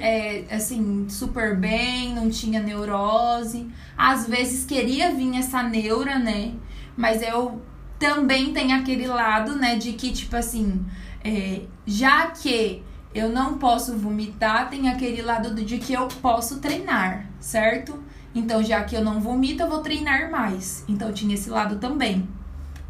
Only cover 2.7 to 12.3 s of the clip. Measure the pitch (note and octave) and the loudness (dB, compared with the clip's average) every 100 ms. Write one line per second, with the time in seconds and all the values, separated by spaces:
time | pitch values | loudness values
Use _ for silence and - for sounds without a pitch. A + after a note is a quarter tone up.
2.7 | G#3 G#3 G3+ G#3 A3+ A#3+ A#3+ A3+ A#3+ A#3 | -2 -2 0 4 4 4 2 -2 -6 -8
3.7 | - - - C4 B3+ A3+ B3 B3+ - - | -12 -10 2 4 4 2 0 0 -2 -2
4.7 | C4+ A#3 C#4 F4 C4 B3+ B3+ B3+ C4 A#3 | 0 2 2 2 2 0 0 0 0 0
5.7 | A3 G#3+ A#3+ C4+ C4+ A3+ G#3 A#3 - - | 0 2 2 2 2 2 0 -2 -6 -10
6.7 | - - - A3+ A3 A3+ A#3 B3 - - | -12 -10 0 2 2 0 0 -2 -4 -12
7.7 | - - - D4 D4+ C4 C4 C#4+ D4+ C4 | -16 -14 0 2 4 4 4 2 2 2
8.7 | C4 C4 B3+ B3+ A#3+ A3 A3 A3 C#4+ B3 | 2 2 0 0 2 2 2 2 0 2
9.7 | A3+ A#3+ - B3 - - A#3+ A3+ A3+ G3+ | 2 -2 -4 -4 -4 -2 -2 -2 0 0
10.7 | F#3 F3+ - - - G#3+ G#3 F#3+ F#3 - | 0 -2 -8 -12 -8 -2 -2 -2 -4 -8
11.7 | - G#3+ G3+ C4+ D4+ E4 | -10 -2 4 6 6 6